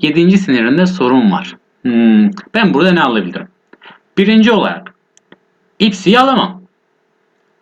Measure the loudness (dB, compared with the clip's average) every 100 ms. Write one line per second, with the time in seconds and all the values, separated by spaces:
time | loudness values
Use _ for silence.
0 | -4 0 2 2 0 0 0 0 0 0
1 | 0 2 0 -2 -6 -18 _ _ -4 0
2 | 2 4 2 -2 -8 -2 0 2 2 2
3 | 0 -2 -6 -10 -16 _ _ _ -20 -20
4 | _ -2 0 2 2 2 -2 -8 -16 _
5 | _ _ _ -20 _ _ _ -4 -2 -2
6 | 0 2 2 0 -4 -8 -20 _ _ _
7 | _ _ _ _ _ _